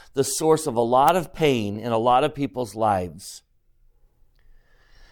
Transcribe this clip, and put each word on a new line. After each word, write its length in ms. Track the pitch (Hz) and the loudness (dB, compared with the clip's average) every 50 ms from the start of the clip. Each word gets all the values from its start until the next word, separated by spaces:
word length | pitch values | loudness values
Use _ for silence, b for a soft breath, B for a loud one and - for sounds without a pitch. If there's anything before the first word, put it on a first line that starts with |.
| b b b | b b b
the 80 | - 135 | -4 -2
source 420 | - - - 160 156 160 156 - | -2 -2 -2 2 2 2 2 2
of 80 | 151 117 | -2 0
a 60 | 117 | 0
lot 340 | 120 117 123 127 139 156 170 | 0 2 4 4 4 4 2
of 180 | 185 160 - - | 0 -2 -4 -4
pain 460 | - 160 147 135 117 104 101 101 110 | 0 2 2 2 2 -2 -4 -6 -6
in 120 | 104 120 | -4 -2
a 60 | 117 | -2
lot 260 | 113 113 123 123 127 143 | 0 2 2 2 2 2
of 100 | 151 151 | 0 -2
people's 420 | 143 143 131 - 127 123 107 - | -4 -6 -6 -4 -8 -8 -8 -4
lives. 680 | 113 110 107 101 95 90 87 76 - - - - - _ _ _ _ _ _ _ _ _ _ _ _ _ _ _ _ _ _ _ _ _ - - - _ _ _ _ _ _ - - - _ | -2 0 0 0 0 -2 -6 -10 -16 -18 -18 -20 -20 _ _ _ _ _ _ _ _ _ _ _ _ _ _ _ _ _ _ _ _ _ -20 -20 -20 _ _ _ _ _ _ -20 -20 -20 _